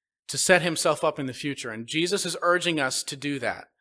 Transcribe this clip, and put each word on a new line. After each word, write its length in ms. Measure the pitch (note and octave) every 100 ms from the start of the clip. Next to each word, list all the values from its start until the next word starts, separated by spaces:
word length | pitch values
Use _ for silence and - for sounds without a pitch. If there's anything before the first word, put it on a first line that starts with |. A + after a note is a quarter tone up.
| _ _ -
to 80 | -
set 240 | - F3+
himself 420 | E3+ D#3 E3+ D3
up 160 | D#3 D3
in 60 | C3
the 80 |
future. 380 | A2+ D3 C3+ A#2+
And 160 | A2 A#2
Jesus 380 | D#3 F3 G3 F3
is 120 | E3+
urging 380 | E3+ F3 F3 D#3
us 240 | C3 -
to 140 | - C#3
do 220 | C#3+ C#3+
that. 260 | A2+ E2+ - _